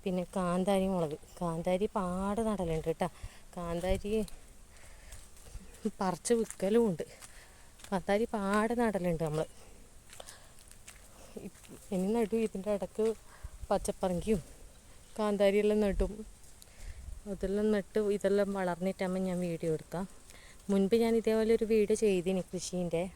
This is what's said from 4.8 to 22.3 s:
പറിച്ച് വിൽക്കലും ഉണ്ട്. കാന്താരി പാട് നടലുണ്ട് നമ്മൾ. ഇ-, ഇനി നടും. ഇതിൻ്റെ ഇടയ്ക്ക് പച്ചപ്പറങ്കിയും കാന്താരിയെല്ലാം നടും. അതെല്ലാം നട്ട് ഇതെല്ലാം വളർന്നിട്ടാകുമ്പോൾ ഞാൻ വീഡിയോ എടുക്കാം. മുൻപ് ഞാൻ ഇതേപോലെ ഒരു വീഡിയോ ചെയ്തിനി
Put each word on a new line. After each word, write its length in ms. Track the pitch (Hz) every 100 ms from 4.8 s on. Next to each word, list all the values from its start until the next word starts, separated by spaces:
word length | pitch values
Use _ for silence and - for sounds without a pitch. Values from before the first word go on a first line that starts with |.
| - - - - - - - - - - 220 -
പറിച്ച് 320 | 190 175 - 233
വിൽക്കലും 440 | 220 - 190 226 226
ഉണ്ട്. 160 | 160 - - - - - - - - -
കാന്താരി 380 | 202 - 202 233
പാട് 380 | 220 196 208 220 240
നടലുണ്ട് 440 | 233 196 180 160 165
നമ്മൾ. 200 | 151 160 - - - - - - - - - - - - - - - - - - - 185
ഇ-, 40 | - - - -
ഇനി 140 | 185 190 233
നടും. 240 | 214 226 220
ഇതിൻ്റെ 240 | 196 190 202
ഇടയ്ക്ക് 280 | 185 - 220 214 - - - - -
പച്ചപ്പറങ്കിയും 720 | 196 - - 190 175 202 208 - - - - - - - -
കാന്താരിയെല്ലാം 640 | 214 202 202 202 208 214 208
നടും. 260 | 185 185 214 220 - - - - - - - - - 214
അതെല്ലാം 400 | 190 190 202 214 214
നട്ട് 240 | 180 220 208 202
ഇതെല്ലാം 340 | 190 202 202 196
വളർന്നിട്ടാകുമ്പോൾ 640 | 180 170 185 190 185 185 185
ഞാൻ 80 | 175 180
വീഡിയോ 240 | 165 165 156
എടുക്കാം. 260 | - 165 190 - - - - - -
മുൻപ് 260 | 196 196 233
ഞാൻ 100 | 226 226
ഇതേപോലെ 300 | 220 220 220 226
ഒരു 60 | 214 226
വീഡിയോ 200 | 202 214 214
ചെയ്തിനി 360 | 190 170